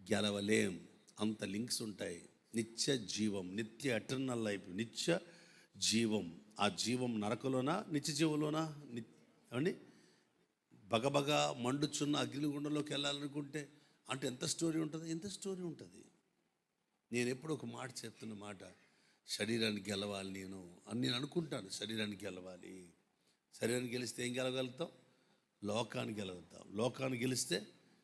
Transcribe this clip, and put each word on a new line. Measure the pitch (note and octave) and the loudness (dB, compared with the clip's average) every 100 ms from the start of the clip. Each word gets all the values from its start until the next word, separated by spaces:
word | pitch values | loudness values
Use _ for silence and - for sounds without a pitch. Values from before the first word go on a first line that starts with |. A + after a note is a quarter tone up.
| F#2+ | 0
గెలవలేం. | G2+ G#2 G2+ G2+ A2 G2+ E2+ - - - - | 4 4 2 6 6 6 0 -10 -20 -12 -2
అంత | G#2+ G#2+ | 0 0
లింక్స్ | G2 G#2 A#2+ - | -2 -2 -2 -2
ఉంటాయి. | A2 F2+ G2+ E2+ - _ _ | -4 -4 -6 -6 -12 _ _
నిత్య | A#2 A2 - D3 C3 | -2 -2 0 2 2
జీవం, | F#2 G2+ G#2+ G2 F2+ G2+ | 0 0 2 0 -2 -4
నిత్య | G#2+ - C3+ G#2+ | -6 -4 0 0
ఎటర్నల్ | - C3 C3 A#2 | 0 -2 0 0
లైఫ్, | G#2+ G2 F#2+ | 0 -2 -4
నిత్య | F#2 A#2 - - F#3 - - - - - G2 | -4 -4 0 2 2 0 -20 -20 -20 -16 -2
జీవం. | F2+ A2 A2 G#2+ F2 E2 - - | 4 6 6 4 0 -8 -8 2
ఆ | G2+ | 2
జీవం | E2+ G#2+ B2+ B2 A2 | 4 0 2 2 2
నరకలోనా, | G#2 A#2 C3+ C3 C3+ F#3+ A3+ | 2 0 2 2 2 0 2
నిత్య | D3 D#3+ | 0 0
జీవంలోనా? | C#3+ D#3+ D3+ D3+ D#3 D#3+ D3 - | 2 4 4 2 2 0 -4 -10
ని-, | A#2+ - - - _ - | -10 -10 -16 -20 _ -4
ఏమండి? | A#2+ E3+ - - - - _ _ _ _ _ _ - F#2+ | 2 2 0 -10 -20 -20 _ _ _ _ _ _ -14 2
బగబగ | A2+ C#3 C#3+ C#3+ D3 D3 C3 | 4 6 4 6 4 4 2
మండుచున్న | B2 C#3+ D3 - D3 C#3+ | 2 2 2 2 2 2
అగ్నిగుండంలోకి | A#2+ C#3 D3+ C#3+ D3 D3+ D3 | 2 0 0 0 0 0 0
వెళ్ళాలనుకుంటే, | C#3 C#3+ C#3+ C#3+ D3 C#3 D3+ C#3 - - _ - | 0 0 -2 -4 -4 -4 -4 -6 -12 -20 _ -6
అంటే | C3+ C3+ | -2 -2
ఎంత | B2 | -2
స్టోరీ | E3+ - E3 D#3+ | -2 0 0 2
ఉంటుంది, | D#3+ D#3+ E3 | 0 -4 -4
ఎంత | D#3+ G3+ | -4 -6
స్టోరీ | - G3 F#3 | -6 -6 -4
ఉంటుంది. | E3+ C3+ E2+ G2+ - _ _ _ _ _ _ _ _ _ - | -6 -8 -12 -18 -20 _ _ _ _ _ _ _ _ _ -2
నేను | A#2+ B2 | 2 2
ఎప్పుడు | C3 D#3 | 0 -2
ఒక | C3+ | -4
మాట | A#2 A#2+ B2+ - | -4 -8 -8 -8
చెప్తున్న | A2+ - A2+ | -10 -10 -10
మాట, | G2+ G#2 F#2+ A2 - _ _ _ _ - | -8 -10 -12 -14 -20 _ _ _ _ -6
"శరీరాన్ని | - G#2+ A#2 A2 G#2 | -2 2 4 2 0
గెలవాలి | G2+ G2 G#2 G2 F#2+ | -2 -2 0 -2 -4
నేను" | F#2+ F#2 F#2+ F2 F2 - | -6 -8 -10 -12 -14 -4
అని | A#2 | 0
నేను | C3 | 0
అనుకుంటాను. | A#2+ C#3+ E3+ D3+ B2+ F#2+ | 0 0 -2 -2 -4 -4
శరీరాన్ని | - G#2+ A2 G#2 G2 | -6 -2 -2 -2 -2
గెలవాలి, | G2+ F#2 F#2 F2+ F#2 F#2+ F2 - _ _ _ _ _ - | -6 -6 -10 -12 -12 -12 -14 -20 _ _ _ _ _ -2
శరీరాన్ని | A2+ B2 B2 | 0 0 0
గెలిస్తే | B2 A#2 - B2 | -2 -4 -2 -2
ఏం | B2+ | 0
గెలవగలుగుతాం? | B2+ C3 C3 B2+ E3 - - _ _ _ _ - | 0 0 -2 -4 -6 -8 -20 _ _ _ _ -6
లోకాన్ని | G#2 G#2+ A#2 B2+ A#2 | 0 0 0 -2 -4
గెలవగలుగుతాం. | G#2+ F#2+ F2 - - - G2+ | -4 -6 -8 -14 -18 -6 2
లోకాన్ని | A#2+ B2+ C3 B2 | 2 2 -2 0
గెలిస్తే | B2 B2 - F#3+ G#3+ - _ _ | 0 0 0 0 -2 -18 _ _